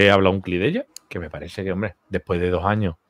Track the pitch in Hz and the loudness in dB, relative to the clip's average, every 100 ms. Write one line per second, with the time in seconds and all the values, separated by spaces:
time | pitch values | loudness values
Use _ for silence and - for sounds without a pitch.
0 | 101 98 95 95 92 90 120 220 - - | 6 6 4 2 -2 -2 -2 -4 -8 -16
1 | - 90 - 76 82 - 95 92 90 - | -14 -12 -12 -12 -14 -8 -6 -4 -6 -10
2 | - 95 - 87 90 87 95 107 95 78 | -8 -8 -4 -2 0 0 0 0 -2 -6